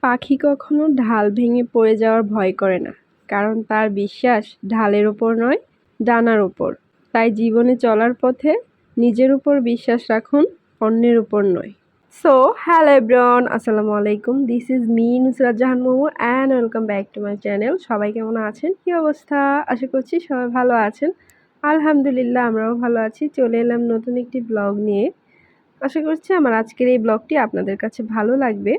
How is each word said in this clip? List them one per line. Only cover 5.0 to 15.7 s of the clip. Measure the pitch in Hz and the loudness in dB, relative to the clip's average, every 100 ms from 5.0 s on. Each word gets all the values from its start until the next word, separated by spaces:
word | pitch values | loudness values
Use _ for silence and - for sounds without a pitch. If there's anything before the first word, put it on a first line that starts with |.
| 214 | 0
ওপর | 208 226 226 | 0 -2 0
নয়, | 233 320 _ _ _ _ 226 | 0 -2 _ _ _ _ 0
ডানার | 233 233 220 190 | 2 2 2 0
ওপর। | - - - _ _ _ | -2 -6 -6 _ _ _
তাই | 233 226 214 | 0 0 0
জীবনে | 233 226 240 247 240 | 0 2 2 2 2
চলার | 214 233 247 | 2 0 0
পথে | 254 254 302 381 - _ _ - | -2 0 0 -2 -4 _ _ 0
নিজের | 233 220 262 269 | 0 2 2 2
উপর | 294 285 240 | 2 0 0
বিশ্বাস | 233 - 240 - | -2 -2 -2 0
রাখুন, | 226 - 285 311 - _ _ 220 | -4 0 0 0 -2 _ _ -2
অন্যের | 226 240 233 | 2 4 2
উপর | 220 208 202 175 | 2 0 0 -2
নয়। | - - _ _ _ - | -6 -16 _ _ _ -2
So, | 339 262 269 466 - | 2 4 4 0 0
hello | 330 311 277 | 4 6 4
everyone, | 226 247 247 247 247 233 | 4 4 4 4 2 -4
আসসালামু | 233 214 214 208 | -2 -2 0 -2
আলাইকুম। | 208 208 208 262 262 | -2 -2 -2 -2 -2
This | 240 240 254 | -4 -2 -2
is | 233 226 | 0 0
me, | 233 247 | 2 2
নুসরাত | 262 247 254 226 | 0 2 0 2
জাহান | 254 | 0